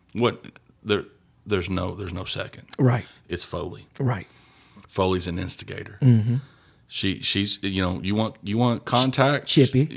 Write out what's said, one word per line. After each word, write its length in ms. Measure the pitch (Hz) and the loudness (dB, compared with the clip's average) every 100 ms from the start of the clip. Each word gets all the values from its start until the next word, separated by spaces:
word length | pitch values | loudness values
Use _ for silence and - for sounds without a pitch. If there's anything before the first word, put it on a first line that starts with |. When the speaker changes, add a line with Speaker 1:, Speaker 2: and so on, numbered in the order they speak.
| _ | _
Speaker 1:
What, 300 | 104 120 - - - _ _ | 0 0 0 -12 -20 _ _
there, 220 | 107 101 - _ _ _ 107 | -2 -2 -2 _ _ _ -4
there's 240 | 98 90 | -2 -2
no, 240 | 90 90 92 | -4 -4 -6
there's 160 | 92 | -8
no 120 | 95 95 | -8 -8
second. 400 | - 90 - - - | -8 -10 -14 -10 2
Speaker 2:
Right. 260 | 127 120 - - - | 2 2 -4 -16 -10
Speaker 1:
It's 160 | 87 - | -10 -8
Foley. 420 | 87 87 - - - | -8 -8 -12 -16 -4
Speaker 2:
Right. 280 | 131 101 - _ _ _ _ - - | -4 -4 -8 _ _ _ _ -20 -10
Speaker 1:
Foley's 400 | - 92 92 87 | -2 0 0 -2
an 100 | 87 | -6
instigator. 600 | 95 - - - 85 - | -6 -10 -10 -12 -12 2
Speaker 2:
Mm-hmm. 360 | 131 113 113 127 - _ _ _ - | 4 6 4 -2 -4 _ _ _ -14
Speaker 1:
She, 300 | - 98 87 | -4 -2 -2
she's, 380 | - 98 101 - | -2 -2 -2 -4
you 220 | 98 95 | -4 0
know, 160 | 90 90 | -2 -2
you 140 | 92 107 | -2 0
want, 220 | 110 - | -2 -6
you 160 | 101 110 | -4 0
want 260 | 123 117 - | 2 0 0
contact? 600 | 123 131 139 135 143 - | 2 2 4 2 2 2
Speaker 2:
Chippy. 360 | 147 131 127 156 | 6 6 4 0